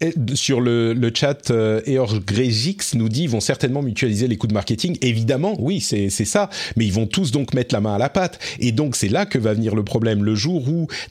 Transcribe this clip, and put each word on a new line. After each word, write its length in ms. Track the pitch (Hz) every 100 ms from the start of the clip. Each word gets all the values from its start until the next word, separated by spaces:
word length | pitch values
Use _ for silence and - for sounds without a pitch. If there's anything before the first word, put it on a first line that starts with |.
et 120 | 165 165
d-, 180 | 113
sur 280 | 139 - 127
le, 320 | 123 117 113
le 180 | 117 117
chat, 360 | 113 143 135 -
euh, 320 | 117 110 110
Eorg 400 | 123 131 117 107
Grégix 680 | 92 101 127 110 143 202 -
nous 160 | 120 110
dit, 140 | 113
ils 40 | 165
vont 120 | 113
certainement 420 | - 135 127 139
mutualiser 460 | 135 104 123 104 127
les 100 | 107
coûts 80 | 113
de 80 |
marketing. 420 | 107 - 110 180 175
Évidemment, 540 | 127 113 113 135 185 208
oui, 240 | 127 190
c'est, 260 | - 107 98
c'est 160 | -
ça. 240 | 104 104 98 - - -
Mais 100 | 110
ils 60 |
vont 120 | 98 110
tous 260 | - 165
donc 200 | 143 131
mettre 220 | 131 120
la 80 | 110
main 140 | 107 101
à 20 |
la 100 | 135
pâte. 300 | 196 180 - - -
Et 120 | 120
donc, 240 | 113 151 -
c'est 140 | 101
là 160 | 143 -
que 100 | 131
va 160 | 110
venir 220 | 107 110
le 100 | 107
problème. 400 | 104 117 113 104
Le 100 | 104
jour 320 | 107 135 180 127
où 180 | 170 160 - -